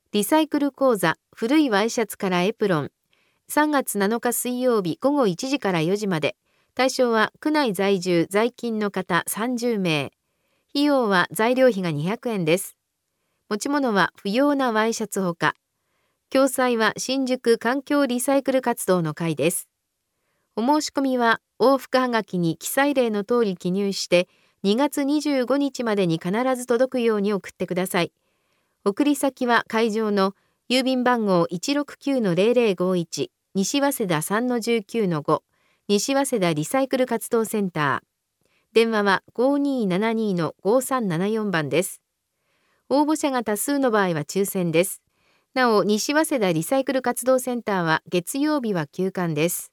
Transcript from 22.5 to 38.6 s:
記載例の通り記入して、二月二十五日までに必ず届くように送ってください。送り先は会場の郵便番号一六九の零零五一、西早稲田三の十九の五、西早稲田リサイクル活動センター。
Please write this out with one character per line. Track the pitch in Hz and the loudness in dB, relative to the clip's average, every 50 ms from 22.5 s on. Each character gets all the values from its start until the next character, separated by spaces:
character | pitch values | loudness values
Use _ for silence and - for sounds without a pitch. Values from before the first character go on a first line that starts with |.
| 156 - | -2 -4
記 | - - | -6 -6
載 | - 269 277 294 277 | -2 0 0 2 2
例 | 269 247 233 | 2 0 0
の | 214 208 202 | 0 -2 -2
通 | - 240 240 233 | 0 0 0 0
り | 202 180 | 0 -2
記 | - - 180 | -4 -4 -4
入 | 180 196 202 196 185 | -2 -2 -2 -2 -4
し | - - - | -6 -2 0
て、 | 180 175 180 - _ _ _ _ _ _ - | 2 2 2 0 _ _ _ _ _ _ -2
二 | 196 208 | 0 2
月 | 240 285 294 - 294 277 | 2 2 0 0 -2 -2
二 | 269 294 302 285 | 0 0 0 0
十 | 302 285 262 247 | 0 0 0 0
五 | 240 262 | 0 0
日 | 285 285 277 - - 240 | 0 0 -2 -4 -4 -4
ま | 226 208 | -2 0
で | 202 190 | 0 0
に | 170 160 165 - | 0 0 -2 -2
必 | 175 196 226 254 262 262 | -2 -2 -2 0 0 -2
ず | 247 247 | -2 -2
届 | 247 240 233 262 254 - | -2 0 0 0 0 0
く | 254 | 0
よ | 233 233 220 | 0 0 0
う | 208 196 | 0 0
に | 202 208 | 0 -2
送 | 185 - - | -4 -4 -8
っ | - | -10
て | - 180 | -8 -8
く | 170 180 | -6 -4
だ | 180 185 | -4 -4
さ | 190 - 180 170 | -2 -2 -2 -2
い。 | 170 _ _ _ _ _ _ _ _ _ _ _ _ _ _ - | -2 _ _ _ _ _ _ _ _ _ _ _ _ _ _ -4
送 | 202 202 - 294 | -2 0 2 2
り | 294 285 | 2 2
先 | - - 277 - - 254 | 0 0 -2 -2 -2 -2
は | 240 233 220 - - | 0 2 0 0 0
会 | - 220 233 226 202 | -2 0 0 0 0
場 | 226 220 214 | -2 -2 0
の | 208 196 190 196 196 _ _ _ _ _ _ - | 0 2 0 0 -2 _ _ _ _ _ _ -2
郵 | 240 262 240 | 0 0 2
便 | 254 262 254 247 | 2 0 0 2
番 | 247 247 233 214 | 2 2 2 2
号 | 202 185 170 170 - | 2 2 2 2 0
一 | 180 170 - - 285 | -2 -4 -4 -2 -2
六 | 285 285 - - - | -2 -2 -4 -8 -10
九 | - 277 277 254 | -4 -2 0 0
の | 226 190 165 | 0 2 2
零 | 175 196 233 247 | 2 2 2 4
零 | 247 240 214 185 | 2 2 2 2
五 | - 180 185 185 | 0 0 0 0
一、 | 180 170 - - - - - _ _ _ _ - | -2 -2 -4 -4 -6 -6 -6 _ _ _ _ -4
西 | 190 196 - - 285 | -2 -2 0 0 0
早 | 277 285 | 0 0
稲 | 277 - 226 | 0 -2 -2
田 | 180 165 147 | -2 -2 -2
三 | 160 - 196 220 247 | -2 -2 -2 -2 -2
の | 247 247 240 | -2 -2 -2
十 | 214 233 233 226 196 | -2 0 -2 -2 -2
九 | - - 226 208 | -4 -4 -2 -2
の | 180 165 151 143 | 0 -2 -2 0
五、 | - 156 - - _ _ _ _ _ _ _ _ - | 0 0 0 -2 _ _ _ _ _ _ _ _ -2
西 | 202 208 - - 269 | -2 0 0 0 0
早 | 269 277 | 0 0
稲 | 277 254 214 | 0 0 0
田 | 180 170 160 | 0 0 0
リ | 151 156 | 0 -2
サ | - - 269 | -2 -2 -2
イ | 269 262 | -2 0
ク | - 339 | 0 0
ル | 508 | 0
活 | - 233 220 - - | 0 -2 -4 -4 -2
動 | 247 226 226 | -2 -2 -2
セ | 220 - 214 | -2 -2 -4
ン | 202 180 | -4 -4
タ | - 160 147 139 123 - - | -2 -2 -2 -2 -2 -4 -6
ー。 | _ _ _ _ _ _ _ _ _ _ _ | _ _ _ _ _ _ _ _ _ _ _